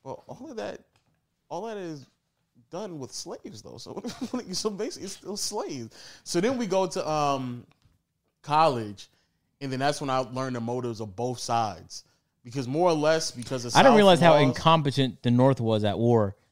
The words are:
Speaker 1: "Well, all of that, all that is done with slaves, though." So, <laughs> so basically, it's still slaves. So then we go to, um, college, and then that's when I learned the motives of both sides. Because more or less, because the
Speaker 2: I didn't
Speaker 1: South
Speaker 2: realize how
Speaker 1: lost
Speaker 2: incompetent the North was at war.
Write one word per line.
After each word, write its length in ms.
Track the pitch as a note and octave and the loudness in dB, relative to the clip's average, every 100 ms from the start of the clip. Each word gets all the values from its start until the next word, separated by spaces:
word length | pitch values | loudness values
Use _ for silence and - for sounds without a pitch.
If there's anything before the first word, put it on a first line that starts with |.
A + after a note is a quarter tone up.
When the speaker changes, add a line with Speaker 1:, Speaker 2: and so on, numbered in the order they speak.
Speaker 1:
"Well, 200 | C3+ - - | -16 -16 -16
all 240 | - B3+ | -18 -16
of 60 | A3 | -12
that, 240 | G3+ - _ _ _ _ _ _ _ | -12 -12 _ _ _ _ _ _ _
all 140 | D#3+ | -12
that 140 | A3+ G#3 | -10 -10
is 280 | F3 D3+ B2 _ _ _ _ _ A#2 | -12 -14 -16 _ _ _ _ _ _
done 300 | E3+ G#3 D#3+ | -12 -12 -12
with 120 | B2 | -12
slaves, 480 | - E3 B3+ - A2 | -12 -14 -14 -16 -18
though." 160 | - - | -18 -18
So, 240 | F2 - A#3+ - A#3+ | -14 -12 -12 -12 -10
<laughs> 240 | B3 - | -10 -8
so 180 | F#3 A3 | -6 -6
basically, 360 | F#3+ B3 - F#3+ | -6 -10 -10 -14
it's 80 | |
still 240 | - - G3+ | -14 -12 -8
slaves. 580 | - G#3 - C#3 A2+ - - - - | -6 -6 -8 -10 -12 -16 -20 -20 -6
So 140 | E3+ | -2
then 160 | G#3+ B3+ | 0 -2
we 100 | A3 | -2
go 180 | F#3+ F#3 | 0 -2
to, 220 | F#3+ D3+ | -4 -4
um, 560 | D3+ C#3+ C#3 B2+ A#2+ - _ _ _ _ _ _ _ | -2 0 -2 -4 -10 -16 _ _ _ _ _ _ _
college, 680 | - D3+ D#3+ B2 G#2+ G2 - _ _ _ _ _ | -2 2 2 2 -6 -12 -20 _ _ _ _ _
and 100 | C#3 | -8
then 80 | C3 | -2
that's 220 | C#3 C#3+ | -2 -2
when 80 | C#3+ | -2
I 100 | C3 | -2
learned 360 | B2+ B2+ C3 B2 | -4 -6 -6 -6
the 60 | |
motives 380 | A#2 B2 B2 G#2+ | -4 -4 -6 -8
of 140 | G#2+ F#2 | -10 -6
both 240 | B2+ A#2+ | -6 -6
sides. 640 | - A#2 G#2+ E2 - - _ _ _ _ | -2 -2 -2 -6 -16 -20 _ _ _ _
Because 240 | A#2+ C3+ B2 | -10 -8 -4
more 220 | D3 F3+ | 0 2
or 40 | |
less, 380 | D#3+ D3+ D#3+ D#3 | 2 2 0 -2
because 320 | B2 A#2 C3 | -8 -8 -8
the 60 | A#2+ C#3+ | 2 6
Speaker 2:
I 40 | |
didn't 100 | C4 | 8
Speaker 1:
South 40 | A3 | 8
Speaker 2:
realize 220 | G3 E3+ | 8 8
how 120 | E3+ | 8
Speaker 1:
lost 100 | D3+ | 8
Speaker 2:
incompetent 800 | C#3 - E3 E3 C#3+ C3+ C3 - | 6 4 4 4 2 0 -2 0
the 80 | B2 | 2
North 280 | A#2+ C3+ C3 | 6 6 4
was 220 | A2+ A2 | 2 2
at 140 | G#2 F#2 | 2 2
war. 360 | A#2 A#2 G2+ - _ | 4 4 2 -4 _